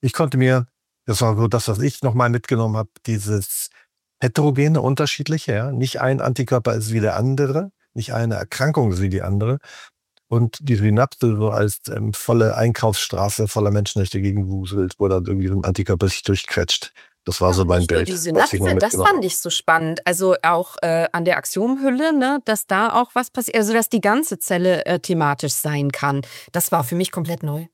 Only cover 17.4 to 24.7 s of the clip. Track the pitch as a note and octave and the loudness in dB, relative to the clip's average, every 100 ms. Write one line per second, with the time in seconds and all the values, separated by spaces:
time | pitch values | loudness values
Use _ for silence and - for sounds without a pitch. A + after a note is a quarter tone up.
17.4 | F#2 F2+ F2+ F2 E2+ E2+ F2 F3+ E3+ D#3+ | 2 2 2 2 2 0 0 -4 0 2
18.4 | C4 F#3+ G3 - G#3 - F#3+ F#4+ F#3 - | 2 2 2 2 2 2 2 2 0 -4
19.4 | F3 - - E3 D#3+ E3 - F3 F#3+ F3+ | -4 -4 2 2 2 -4 -2 0 2 2
20.4 | D#3+ E3+ F3+ - E3+ E3 E3 E3+ E3+ F3 | 2 2 0 -4 0 0 0 0 0 0
21.4 | - - A3+ C4+ C4+ B3+ D#4 D4+ B3+ C#4+ | 0 -2 0 0 0 0 0 2 2 0
22.4 | - G#3+ - F#3+ A3 - B3 - B3 - | -2 -4 0 0 2 2 0 -2 -4 -6
23.4 | A#3 - G#3+ A3+ A3+ A#3 G3+ A#3 D#4 G3 | -2 0 2 2 2 0 2 2 0 -6
24.4 | - F#3 F3+ | -2 0 2